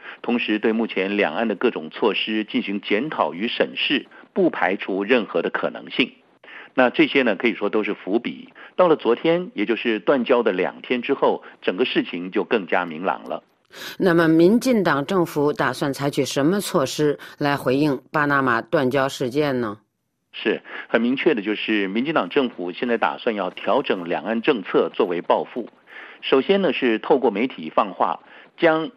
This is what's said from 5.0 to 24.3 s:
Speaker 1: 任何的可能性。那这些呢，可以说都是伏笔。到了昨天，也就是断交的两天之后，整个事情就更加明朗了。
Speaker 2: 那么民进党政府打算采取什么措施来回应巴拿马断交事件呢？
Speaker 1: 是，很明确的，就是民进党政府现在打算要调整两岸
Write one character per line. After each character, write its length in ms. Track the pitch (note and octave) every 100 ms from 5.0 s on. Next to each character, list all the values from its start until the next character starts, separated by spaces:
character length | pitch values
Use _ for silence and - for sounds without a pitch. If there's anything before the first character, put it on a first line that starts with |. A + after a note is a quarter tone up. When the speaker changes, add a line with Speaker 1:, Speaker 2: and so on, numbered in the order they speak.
Speaker 1:
任 220 | G2+ B2 F#2+
何 160 | E2+
的 80 | F#2+
可 220 | - D2
能 180 | - -
性。 240 | - B2+ - _ _ - - - -
那 160 | B2
这 160 | - D3+
些 160 | C#3
呢， 120 | A#2+ F#2+
可 120 | A#2+
以 80 | -
说 160 | G2+
都 120 | G#2+
是 120 | G#2 F#2
伏 240 | F#2 A2+
笔。 300 | - - - - - -
到 120 | F3+
了 80 | C#3+
昨 200 | A2+ A#2+
天， 340 | E3 F3 F3+ -
也 100 | G#2
就 100 | A2
是 240 | A#2+ G#2+
断 240 | - C#3
交 200 | A#2 B2
的 80 | A2
两 320 | F#2 D#2+ -
天 180 | - B2
之 140 | A#2 C3+
后， 280 | C3 F2 - -
整 140 | - F#2
个 80 | B2
事 180 | E3+
情 260 | A#2 F2 F#2
就 140 | G2+
更 240 | F2 A#2 E2
加 180 | F#2+ F2
明 180 | D#2
朗 200 | F#2 A1+
了。 200 | A1+ E2 - _ _ - - -
Speaker 2:
那 160 | F#3+
么 140 | E3+ D#3+
民 320 | D#3+ F3 A#3
进 240 | C4 A3+
党 200 | E3+ C#3
政 220 | C#3 F#3+ D#3+
府 260 | D3+ D3
打 220 | D3 C#3
算 180 | B2+ D3
采 160 | C3 C#3+
取 160 | D3
什 220 | B2+ C#3+ C#3+
么 160 | G3+
措 240 | - F3 C3+
施 320 | - D3+ - - -
来 180 | C#3+ C#3
回 180 | C#3 C3+
应 240 | D3+ C3 -
巴 140 | D#3 D3
拿 140 | C#3
马 220 | C3 A#2
断 280 | - D#3+ B2+
交 200 | C#3 C3+
事 220 | - C3
件 280 | C#3 D3 B2+
呢？ 180 | A2+ G#2 _ _ _ _ _
Speaker 1:
是， 300 | - A2+ E2+ - - -
很 140 | A#2
明 140 | A#2+ C3+
确 180 | E3+
的， 80 | B2
就 140 | G2+ G2+
是 320 | - G#2+ G2
民 180 | G#2+ C#3+
进 80 |
党 160 | D3+ F2+
政 200 | C#3+ B2
府 220 | - F2+
现 160 | E2+ B2
在 120 | A2+
打 180 | F2+ C#2
算 180 | B2 G#2
要 140 | F#2
调 320 | - - A#2+
整 260 | C#3+ G2+ E2+
两 160 | E2
岸 180 | F2+